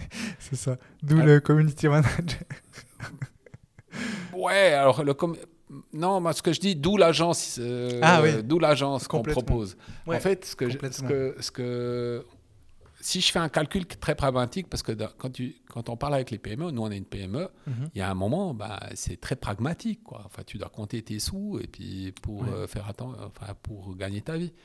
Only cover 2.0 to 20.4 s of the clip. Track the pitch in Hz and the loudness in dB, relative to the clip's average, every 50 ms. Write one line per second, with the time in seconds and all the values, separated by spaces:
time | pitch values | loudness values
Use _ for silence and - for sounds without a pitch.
2 | 143 - - - 170 170 - - - - - - - _ - - - - _ - | 4 4 2 0 -2 -4 -6 -8 -8 -12 -14 -16 -18 _ -20 -20 -20 -20 _ -16
3 | - - - - - - _ _ _ - - - _ _ _ - - _ - - | -16 -14 -12 -12 -14 -14 _ _ _ -20 -20 -20 _ _ _ -20 -20 _ -12 -10
4 | 240 214 202 - 180 - 185 185 185 180 185 196 196 175 147 139 139 135 123 156 | -8 -8 -8 -8 -10 -10 -6 -4 0 2 6 6 8 8 8 8 8 6 6 6
5 | 151 139 135 - 180 170 165 - - - _ _ _ - 143 139 - _ - 156 | 4 0 2 2 0 -2 -2 -4 -10 -16 _ _ _ -20 -18 -18 -18 _ -6 -2
6 | 165 185 196 190 175 165 147 - - 180 160 - 185 202 190 143 139 185 208 196 | 0 0 2 2 0 0 -2 0 0 0 0 2 0 0 0 0 2 2 6 8
7 | 180 165 156 139 165 170 160 - - - - 127 117 120 123 123 123 123 123 120 | 8 8 8 6 4 2 2 0 -2 -4 -6 -6 -6 -4 -4 -4 -2 -2 0 4
8 | 139 160 180 160 156 160 151 110 107 117 156 175 165 151 147 131 139 139 139 127 | 6 8 8 8 8 6 4 2 0 0 2 4 6 6 4 4 2 0 -2 -2
9 | - - - 151 110 147 151 - 120 - 131 117 107 92 - - - - - - | -4 -2 -2 -2 0 0 0 0 0 0 0 0 -2 -4 -8 -12 -18 -18 -16 -12
10 | - 160 165 160 - 185 196 185 - - - - 135 120 123 139 139 131 127 - | -6 -4 -2 0 2 2 0 0 -2 -8 -6 -4 -2 -2 -2 -4 -6 -8 -6 -6
11 | 135 127 139 135 131 131 - 135 120 - - 139 123 123 123 123 120 123 120 123 | -4 -2 0 0 0 -2 -4 -6 -10 -8 -8 -6 -6 -4 -4 -4 -4 -4 -4 -4
12 | 120 120 120 117 - - - - _ _ _ - - - - - - - _ - | -4 -4 -4 -6 -10 -14 -20 -20 _ _ _ -20 -20 -20 -20 -20 -20 -20 _ -12
13 | - - - 185 180 - - 180 165 151 - 160 151 - - 196 175 - - - | -8 -4 -2 0 0 2 2 2 0 0 0 0 0 0 -2 -4 -4 -6 -8 -4
14 | - - 147 - 139 139 123 127 123 120 - 190 175 - - 117 - - 110 107 | -2 -2 0 0 0 2 2 2 0 0 -2 -6 -8 -6 -8 -6 -6 -4 -4 -4
15 | 110 107 - - - 131 127 - 127 127 - - _ - - 120 113 - 117 113 | -6 -8 -8 -10 -10 -10 -8 -8 -8 -8 -10 -12 _ -14 -12 -10 -8 -8 -8 -6
16 | - 147 147 135 127 - 110 101 - 101 107 127 165 180 143 117 110 107 101 98 | -4 -2 -2 -2 -2 -4 -6 -8 -8 -8 -8 -6 -6 -6 -4 -4 -4 -4 -6 -6
17 | 95 - - 98 98 92 101 139 185 - - _ _ 147 123 113 139 160 - 98 | -8 -8 -10 -10 -8 -6 -6 -6 -6 -8 -12 _ _ -8 -8 -6 -8 -8 -6 -4
18 | 92 98 95 92 95 107 135 185 202 180 131 107 104 107 104 98 - 101 104 - | -4 -2 -2 -2 0 0 0 -2 -2 -4 -6 -8 -8 -10 -10 -10 -12 -12 -12 -10
19 | - 127 104 - - - 139 - - 117 101 98 113 151 170 - - 226 208 - | -8 -8 -8 -8 -8 -8 -8 -6 -6 -6 -4 -4 -4 -4 -4 -4 -6 -8 -8 -8
20 | _ - - 113 98 98 - - | _ -16 -18 -18 -18 -18 -16 -18